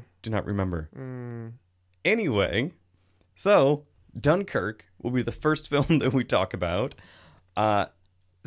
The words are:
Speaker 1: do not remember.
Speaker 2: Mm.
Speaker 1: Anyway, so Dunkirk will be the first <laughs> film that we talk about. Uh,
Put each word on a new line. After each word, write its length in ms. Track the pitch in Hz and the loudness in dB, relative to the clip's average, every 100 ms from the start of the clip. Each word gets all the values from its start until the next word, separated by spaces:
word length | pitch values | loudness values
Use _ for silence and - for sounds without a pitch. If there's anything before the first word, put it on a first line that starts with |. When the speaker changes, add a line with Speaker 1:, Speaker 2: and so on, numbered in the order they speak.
| 120 _ | -14 _
Speaker 1:
do 80 | 113 | -6
not 160 | 107 - | -4 -2
remember. 420 | 101 95 85 78 - | -2 -2 -4 -8 -12
Speaker 2:
Mm. 560 | 131 127 120 117 113 117 _ _ _ _ | -14 -12 -12 -12 -14 -16 _ _ _ _
Speaker 1:
Anyway, 680 | - 226 190 107 95 95 147 - _ _ _ _ _ | -2 0 0 0 2 0 -4 -8 _ _ _ _ _
so 500 | - 196 202 139 147 - _ _ - | -6 4 6 6 2 -4 _ _ -4
Dunkirk 680 | 139 175 202 120 95 110 - _ | 2 2 0 -2 -4 -6 -16 _
will 80 | 117 | -4
be 120 | 127 | -2
the 100 | 117 | -2
first 360 | 113 156 151 - | -2 -2 -2 0
<laughs> 20 | |
film 280 | 156 143 160 | 0 4 2
that 160 | 123 | 4
we 100 | 127 | 0
talk 300 | 120 107 95 | 2 0 0
about. 400 | 95 87 90 123 - - - - _ _ - | -2 -2 -2 -4 -8 -20 -20 -20 _ _ -2
Uh, 280 | 107 104 92 _ _ _ _ _ | 0 0 -2 _ _ _ _ _